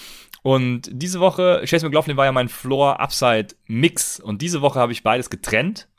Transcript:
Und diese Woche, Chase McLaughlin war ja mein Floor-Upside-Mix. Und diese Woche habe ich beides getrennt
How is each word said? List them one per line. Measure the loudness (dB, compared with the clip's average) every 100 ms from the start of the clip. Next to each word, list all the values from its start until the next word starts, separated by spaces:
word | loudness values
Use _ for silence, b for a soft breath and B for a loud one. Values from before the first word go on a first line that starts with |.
| B B B B
Und | 0 2 0 -4 -8
diese | -10 -8 2
Woche, | 2 4 2 2 2
Chase | 0 2
McLaughlin | 0 0 2
war | 2
ja |
mein | 2 -2
Floor-Upside-Mix. | -6 -4 2 2 2 -4 0 2 2 0 -10 -8 0 0 0 -6 -8
Und | -8 -6
diese | -4 0
Woche | 0 2
habe | 0
ich | 0
beides | 0 0 -2
getrennt | -10 -2 -2 -2 -6 -16